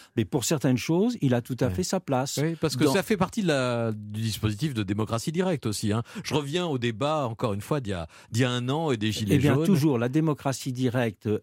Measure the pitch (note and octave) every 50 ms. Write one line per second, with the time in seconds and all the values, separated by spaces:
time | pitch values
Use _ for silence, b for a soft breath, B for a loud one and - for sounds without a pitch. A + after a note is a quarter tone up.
0 | B B B A#2+ G#2+ - - C#3+ - - E3 C#3 - C3+ B2+ A#2 - - D#3+ F3+
1 | G#3+ B3 A#3+ - D3 C3 B2 A#2+ - - B2 A#2 C3 A#2+ F#2 B2+ F3+ - G3+ F#3
2 | - - C3+ B2 C#3 - - C3+ D3 E3 E3 - D#3+ D3+ C#3 B2 D3 D3 F3+ G3
3 | F3 - A3 F3 F#3+ F3 - A3+ G3 E3 D3 C3+ B2+ B2 A#2+ A#2 A#2 A2+ A2 G#2+
4 | G#2 G#2 G#2 A2 A2+ A2 G2+ - G#2+ G#2+ G#2 G2+ D3 D#3 B2+ A2 G2+ F#2 G#2+ G#2+
5 | A2 - A2+ A2+ - F3 D3+ F3+ F#3 F#3+ E3+ B2+ - A#2 G2+ - - G#2 G#2 A#2
6 | A2+ B B G#3 B - A#2+ D3+ C#3+ C#3 D3+ F3+ F3+ E3 C#3+ B2 A#2 A#2+ A2+ G2+
7 | C#3 D3 D#3 D3+ C3+ A2+ A2 - C3 A2+ G2+ G#2 - - D#3 D3 B2 G2+ F#2 F2
8 | D#2+ - B B B B A2+ A2+ C3 B2 B2 B2 A#2+ B2+ C#3 D#3+ E3 D3+ B2 G#2+
9 | G#2+ A2 G#2 - A2 G2 - - C#3 D3 C#3 C#3+ D#3+ G#3 G3 C#3 D3 D#3+ C3 A2+
10 | A#2+ B2 C3 D#3 D#3+ D#3 C#3 - - C#3 B2+ - - C#3 B2 B2 C3 B2 A2 C3
11 | A#2+ A2+ - - - G#2+ G#2+ G#2